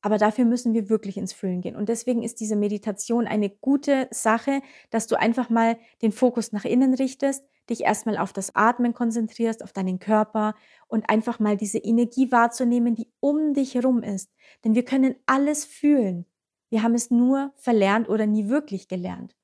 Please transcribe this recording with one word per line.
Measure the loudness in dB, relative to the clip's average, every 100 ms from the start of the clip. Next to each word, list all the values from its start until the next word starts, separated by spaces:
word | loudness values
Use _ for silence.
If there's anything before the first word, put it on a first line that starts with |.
Aber | 0 2
dafür | 2 2
müssen | 2 2 0
wir | -2 0
wirklich | -2 -2 -8
ins | -10
Fühlen | -6 -6 -4
gehen. | -6 -6
Und | -4
deswegen | -4 -2 -2
ist | -4 -8
diese | -4 -2
Meditation | 0 -2 -6 -8 -4 -2 0
eine | -2 -2
gute | _ 0 0 2 -2 -2
Sache, | -4 0 0 0 -4 -6 -20 _
dass | -6 -2
du | 0
einfach | 2 0 0
mal | 2 2 0 _ _
den | -2
Fokus | 2 2 2 -4
nach | -6
innen | 0 2 2
richtest, | 2 -2 -2 -4 -4 _ _ _
dich | -2
erstmal | 0 0 -2 -4
auf | -4
das | -6 -4 2
Atmen | 2 2 -2
konzentrierst, | 0 -2 -2 -4 -2 -4 -4
auf | -8
deinen | -6 -4 -4
Körper | 0 0 2 -2 -4 -4 _ _ _
und | -4 2
einfach | 0 0 -2
mal | 0 0
diese | -2 -4
Energie | 0 0 0 0 2
wahrzunehmen, | 4 2 0 0 2 0
die | -2 -6 _
um | -2 0 0
dich | 0 -2
herum | 0 2 0
ist. | -2 -8 -8 _ _ _
Denn | 0
wir | 2
können | 2 2 2 0 0
alles | 2 2 -2
fühlen. | -6 -2 2 4 2 -2 -10 _ _ _ _
Wir | 0
haben | 2
es | 0 2
nur | 4 4 2 -2 _
verlernt | 0 2 4 2 0
oder | 0 2
nie | 0 0
wirklich | -2 -2 -10 -8
gelernt. | -8 -8 -10 -14 _